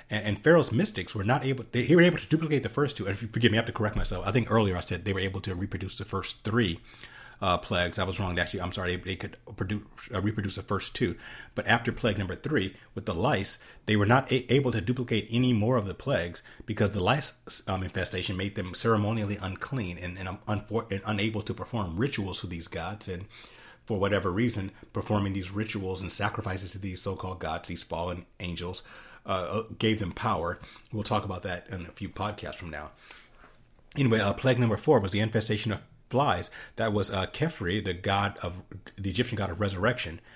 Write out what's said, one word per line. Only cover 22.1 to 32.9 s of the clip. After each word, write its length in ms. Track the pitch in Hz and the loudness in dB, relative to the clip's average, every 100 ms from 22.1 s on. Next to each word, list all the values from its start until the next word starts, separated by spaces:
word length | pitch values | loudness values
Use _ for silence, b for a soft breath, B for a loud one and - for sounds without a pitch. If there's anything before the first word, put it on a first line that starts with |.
| - 95 - | 0 -2 -4
to 60 | 90 | -4
these 220 | 85 - | -6 -6
gods. 400 | 87 85 107 - | -6 -6 -6 -8
And 180 | 87 101 B B B B B | -8 -10 B B B B B
for 140 | - 104 | -4 2
whatever 340 | 98 101 95 | 4 4 2
reason, 400 | 92 120 110 95 B B | 2 2 0 -6 B B
performing 400 | 107 - 104 98 | -6 2 2 2
these 180 | 95 92 | -2 -4
rituals 520 | 98 110 104 92 90 | -4 -4 -4 -4 -4
and 80 | 92 | -4
sacrifices 640 | - 104 - 98 92 92 | -2 0 -2 -4 -4 -6
to 60 | 95 | -6
these 240 | 98 90 | -6 -4
so-called 360 | 101 92 92 87 | -4 -4 -6 -6
gods, 300 | 82 85 - | -4 -4 -6
these 160 | 87 | -6
fallen 420 | - 82 87 90 - _ | -4 -2 -4 -6 -10 _
angels, 420 | 87 82 87 92 B B B B - | -6 -6 -6 -8 B B B B -2
uh, 20 | 95 82 | -2 0
uh, 120 | 98 - 104 | -4 -4 0
gave 200 | 110 107 | 2 2
them 140 | 92 | -2
power. 460 | - 110 92 85 - B B B | -2 0 0 -2 -4 B B B
We'll 120 | 110 | -6
talk 200 | 104 107 | 0 0
about 180 | 98 90 | 0 -6
that 260 | 95 87 - | -6 -6 -6
in 180 | 95 85 | -10 -10
a 60 | |
few 160 | - 92 | -10 -10
podcasts 480 | - 101 104 80 - | -6 -6 -6 -10 -10
from 140 | 87 | -10
now. 220 | 73 76 | -10 -12